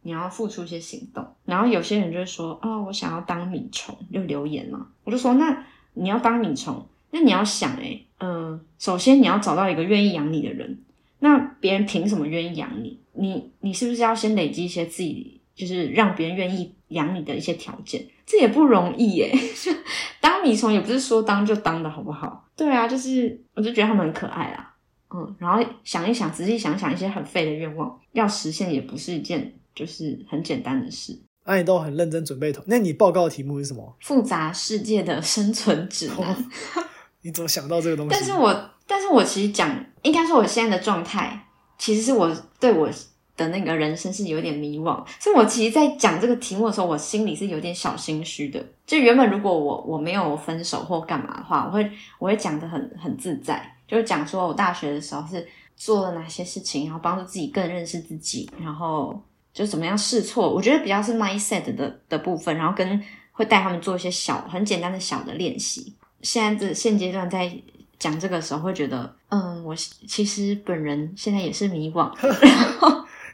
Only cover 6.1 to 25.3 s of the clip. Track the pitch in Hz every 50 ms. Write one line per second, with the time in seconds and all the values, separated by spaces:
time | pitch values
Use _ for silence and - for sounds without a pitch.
6.1 | 202 233 240 233 233 240 226 175 143 127 - - - - - - _ _ _ _
7.1 | - 330 330 254 185 185 208 208 - - 190 135 123 127 - 90 117 110 - _
8.1 | _ _ 185 185 175 170 165 160 160 165 - _ _ _ - - 185 180 - 254
9.1 | 269 277 254 175 180 202 202 196 147 170 196 190 175 151 165 185 214 202 202 202
10.1 | 180 160 147 151 160 156 - - - - - - - - - _ _ _ _ _
11.1 | _ _ - 294 294 262 240 - - _ - 190 196 196 208 202 - 180 165 208
12.1 | 208 175 147 151 160 170 165 175 170 156 147 - - - 117 113 - - _ _
13.1 | _ - 196 190 190 165 - - _ _ - 196 185 - 254 240 240 233 233 226
14.1 | 226 220 - 214 220 196 170 143 - - 175 175 175 175 170 170 - - 185 156
15.1 | 135 - - - - - _ _ _ - 190 175 185 180 170 139 - 214 220 196
16.1 | 180 - 160 165 180 190 185 180 190 185 180 - - _ _ _ 156 165 147 156
17.1 | 185 180 151 - - - 160 - 165 - - - - - - - - - - -
18.1 | _ _ _ - - 427 285 220 208 277 311 277 233 190 175 180 - - 233 214
19.1 | 185 160 107 - - 262 - - - - - 381 320 - - - - - - -
20.1 | - - - 311 349 381 381 285 220 208 - 220 214 202 170 214 240 269 262 -
21.1 | 233 220 214 214 202 202 208 208 214 208 - 165 165 165 165 156 151 156 - 151
22.1 | 151 - 156 - - - _ _ _ - 320 294 269 240 226 233 262 262 254 262
23.1 | 262 254 240 226 - - - _ _ - 214 220 240 220 208 214 226 202 175 156
24.1 | 160 - - - - 170 139 - - - - - _ _ _ _ _ _ _ _
25.1 | - 180 160 -